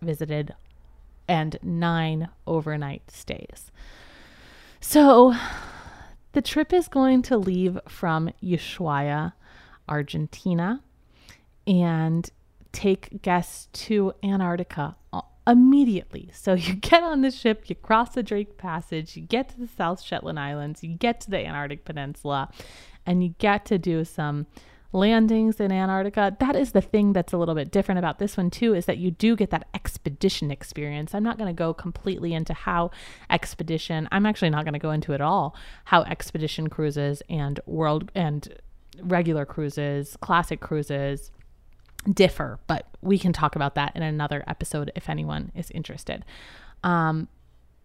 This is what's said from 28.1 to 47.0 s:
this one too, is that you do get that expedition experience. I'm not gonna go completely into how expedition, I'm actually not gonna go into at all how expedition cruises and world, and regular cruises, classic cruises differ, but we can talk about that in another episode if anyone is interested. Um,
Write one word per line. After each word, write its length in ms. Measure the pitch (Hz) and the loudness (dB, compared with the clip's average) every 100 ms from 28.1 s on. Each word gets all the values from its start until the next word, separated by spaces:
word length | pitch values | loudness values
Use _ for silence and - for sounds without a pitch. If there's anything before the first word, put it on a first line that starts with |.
| - | -2
this 180 | 208 - | -4 -2
one 140 | 175 | -2
too, 240 | - 233 | 0 2
is 120 | 190 175 | 2 2
that 120 | 170 | -2
you 120 | 180 | -2
do 260 | 165 220 226 | 2 2 2
get 140 | 196 | 0
that 180 | 160 - | -2 -6
expedition 760 | - - - 160 143 190 - 147 | -8 -8 -6 -8 -2 -2 0 -6
experience. 640 | 139 - - 147 147 156 | -6 -10 -8 -6 -6 -6
I'm 80 | 202 | -2
not 160 | 226 226 | -2 -2
gonna 140 | 202 | -6
go 220 | 170 165 | -2 -2
completely 580 | 160 175 - 196 185 170 | -2 -8 -6 -6 -4 -2
into 220 | 160 160 | -2 -4
how 360 | - - 175 170 - - - - | -6 -2 0 -2 -4 -18 -14 0
expedition, 800 | 170 - - 160 160 - 160 156 | 0 0 -8 -4 -4 -4 -4 -2
I'm 120 | 196 | 2
actually 260 | 214 208 170 | 2 2 2
not 140 | 151 | 2
gonna 140 | 156 147 | -2 -4
go 120 | 156 | -2
into 220 | 156 151 | -2 -2
at 80 | 139 | -2
all 340 | 147 190 139 - - - | 0 0 -2 -6 -20 -14
how 200 | - 175 | 2 2
expedition 640 | 170 175 - 160 156 - 156 | 2 -6 -8 -6 -4 -4 -6
cruises 540 | - 151 147 143 143 - | -2 -2 -2 -2 -4 -6
and 320 | 160 143 143 - | -4 -4 -6 -6
world, 440 | 160 156 151 180 | -2 0 0 -2
and 340 | 190 160 147 - - - - - - | -2 -2 -2 -8 -18 -20 -20 -20 -12
regular 420 | 180 175 170 151 | -2 0 2 0
cruises, 720 | 139 - 147 147 143 143 143 - | -2 -4 -6 -4 -4 -4 -6 -10
classic 400 | - 170 170 160 | 0 0 0 -6
cruises 720 | - 156 147 139 139 139 - - - - - - - - 202 | -4 -4 -2 -4 -4 -6 -10 -20 -20 -20 -20 -20 -20 -8 -2
differ, 460 | 196 185 - 135 - - | 4 4 4 -6 -6 -6
but 200 | 160 - - | -6 -6 -8
we 180 | 185 196 | 0 2
can 140 | 185 | 2
talk 240 | 165 151 160 | 2 0 0
about 180 | 143 | -2
that 200 | - 143 | -2 -4
in 80 | - | -2
another 420 | 156 151 147 143 - | -4 -2 -4 -4 -6
episode 460 | 156 - 151 147 | -8 -6 -4 -6
if 140 | - - | -8 -6
anyone 440 | 151 156 151 139 | -6 -4 -6 -8
is 160 | 175 165 | -10 -10
interested. 540 | 170 156 - - - - - - - - - | -10 -10 -12 -10 -10 -12 -20 -20 -20 -20 -6
Um, 460 | 180 170 | 0 2